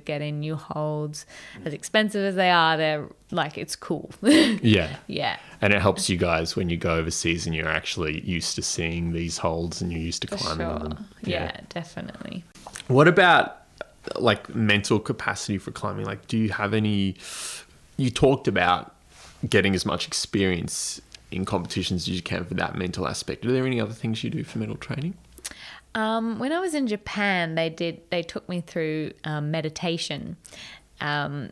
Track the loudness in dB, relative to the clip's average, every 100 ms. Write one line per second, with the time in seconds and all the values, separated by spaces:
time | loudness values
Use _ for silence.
0 | -6 -6 -4 -4 -4 -6 -6 -4 -2 -2
1 | -4 -8 -14 -18 -18 -10 -8 -8 0 2
2 | 2 0 -2 2 4 6 6 4 2 0
3 | -4 -14 _ -2 -2 -4 -8 -10 -4 -4
4 | -4 -2 6 8 6 4 6 6 4 -4
5 | -8 -4 -4 -4 -10 0 4 6 4 2
6 | 0 2 4 2 0 -2 0 0 2 2
7 | 0 -2 0 0 0 -2 0 -2 -2 -4
8 | -2 -2 -2 -4 -2 -4 -4 -2 -2 -2
9 | -2 -2 -4 -2 -2 -2 -4 -4 -4 -4
10 | -4 -4 -6 -6 -4 -4 -4 -4 -6 -8
11 | -12 -10 -6 -4 -4 -8 -10 -12 -10 -12
12 | -12 -12 -12 -12 -14 -18 -16 -16 2 8
13 | 8 8 8 8 6 -2 -20 -16 -16 -14
14 | -10 0 2 2 0 0 4 4 4 2
15 | 2 -4 -2 -4 -4 -4 -4 -8 -6 -4
16 | -6 -6 -4 0 0 0 0 2 2 2
17 | 0 -2 -10 -10 -10 -12 -16 -20 -16 -2
18 | -2 4 4 6 2 2 4 4 0 -18
19 | -20 -20 -20 -8 2 4 4 2 0 -2
20 | -4 -6 -2 2 2 2 -2 -6 -6 -8
21 | -14 -20 -10 -6 -2 -2 -2 -4 -2 -2
22 | -2 -4 -4 -6 -4 -2 -2 -2 -6 -4
23 | -4 -4 -6 -6 0 0 0 -2 -4 -4
24 | -4 -4 -4 -6 -6 -6 -6 -6 -8 -6
25 | -6 -8 -16 -16 -16 -14 -18 -18 -10 -4
26 | -2 0 -2 -4 -2 -2 0 0 0 -2
27 | -4 -2 0 2 0 0 -2 -2 -4 -4
28 | -4 -4 -4 -8 -6 -6 -4 -2 -2 -2
29 | -4 -6 -6 -4 -2 -2 -4 -4 -4 -2
30 | -4 -6 -8 -12 -14 -18 -18 -20 _ -8
31 | -4 -2 -2 -6 -8